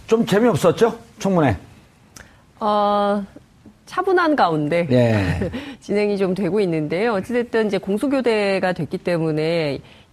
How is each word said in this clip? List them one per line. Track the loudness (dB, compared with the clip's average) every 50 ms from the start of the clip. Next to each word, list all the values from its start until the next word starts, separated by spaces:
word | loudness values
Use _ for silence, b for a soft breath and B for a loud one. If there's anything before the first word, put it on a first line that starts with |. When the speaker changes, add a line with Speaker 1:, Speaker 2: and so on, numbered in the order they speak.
| -2
Speaker 1:
좀 | 0 0 0 2
재미없었죠? | 2 2 2 2 2 2 4 2 2 4 4 2 0 0 -4 -14 -20 -12 -6
청문회. | -4 0 2 2 2 2 0 -2 -6 -14 -20 -20 -20 _ _ _ _ _ B B B B B B B _ _ -6
Speaker 2:
어, | -2 0 0 2 2 0 0 0 0 0 -2 -2 -4 -8 -14 -20 -20 _ _ _ _ -20 -20 _ _
차분한 | -8 -6 -4 0 2 2 2 2 2 2
가운데 | 2 2 2 2 0 0 0 0 0 0 2
Speaker 1:
예. | 4 4 4 4 2 0 0 -2 -2 -2 -4 -6 -6 -8 -12
Speaker 2:
<laughs> | -14 -16 -16
진행이 | -8 -4 -2 0 0 0 0
좀 | 0 0 -2 0
되고 | -2 -2 -2 0 0
있는데요. | 0 0 0 -2 -2 -2 -2 -2 -2 -2 -2
어찌됐든 | -2 -4 -2 -2 -2 -2 0 0 0 0
이제 | 0 -2
공수교대가 | -2 -2 -2 -2 -2 0 0 0 0 0 0 0 2 0 0 0 0 0 -2 -2
됐기 | -4 -6 -6 -8 -6
때문에 | -2 -2 -2 0 0 -2 -2 -2 -2 0 0 -2 -2 -2 -4 -6 B B B B B B